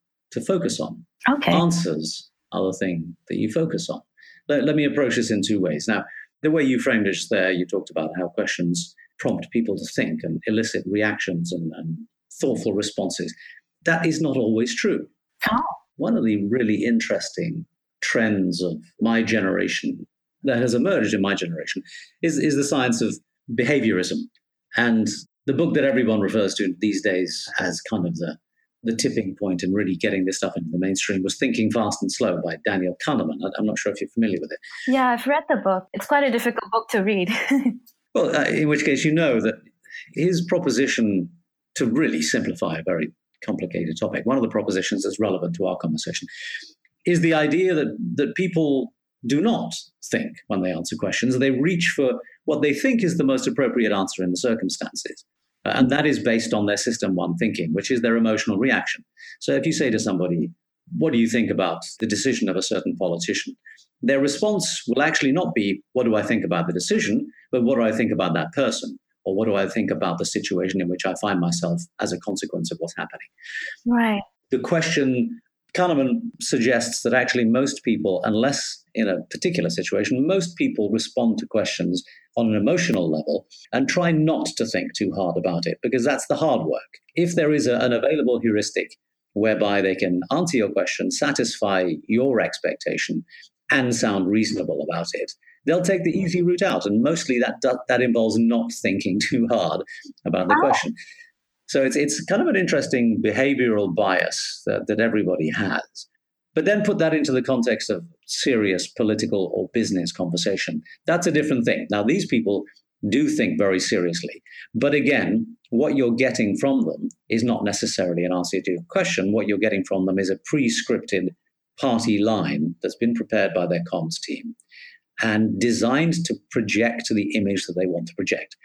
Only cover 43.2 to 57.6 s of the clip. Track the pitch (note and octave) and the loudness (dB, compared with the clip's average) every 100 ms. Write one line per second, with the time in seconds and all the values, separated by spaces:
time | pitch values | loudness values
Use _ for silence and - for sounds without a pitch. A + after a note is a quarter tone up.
43.2 | _ _ - F#2 F2+ F2 E2 - G#2 - | _ _ -6 -6 -4 -4 -4 -2 -4 -2
44.2 | A2+ C3+ A2+ A2 G2+ F#2+ F2+ G2 G2 F#2+ | 0 0 0 0 0 -2 0 -2 -2 -2
45.2 | G#2+ F#2 F2 E2+ F#2 - F2 D2+ - - | 0 0 -2 -2 -2 -2 -2 -4 -4 -8
46.2 | - - - - - - _ _ - F3 | -10 -12 -12 -12 -12 -20 _ _ 0 2
47.2 | E3 D#3 D3+ D#3+ F#3 E3 C3+ - - - | 4 2 2 2 2 2 0 -4 -4 0
48.2 | C3 - F#3 E3 D3+ C3+ A#2 - _ _ | -2 0 0 2 2 2 -2 -8 _ _
49.2 | A#2 C#3+ G#3 A3+ - - - _ - A#2 | -2 2 2 0 -2 -10 -14 _ -4 -4
50.2 | - - - G2 F#2 F2 E2+ - G2 - | -4 -8 -6 -2 -2 -2 -6 -4 -4 0
51.2 | A#2+ B2+ C#3 B2+ D#3 F3 - - C3+ A#2+ | 0 2 2 2 2 2 0 0 0 0
52.2 | - - - D3+ D3 C#3+ C4+ A#3 F3+ E3 | -6 -8 -4 0 0 2 2 2 2 2
53.2 | C3+ C3 B2 A#2 B2+ B2 A2 G2+ F#2 - | 2 2 0 0 0 2 2 2 -2 -2
54.2 | F2+ F2+ B2 A2+ F#2 - - - - - | -2 0 0 0 -2 -6 -8 -10 -10 -12
55.2 | _ _ _ _ - B2 B2+ C#3+ D3+ B2 | _ _ _ _ -4 2 4 4 2 2
56.2 | A#2+ A2+ A2+ A2 G2+ G2+ - A#2 G2+ F#2 | 2 0 2 0 2 0 -2 -2 0 0
57.2 | F2 E2+ A2+ G2+ | 0 0 -2 0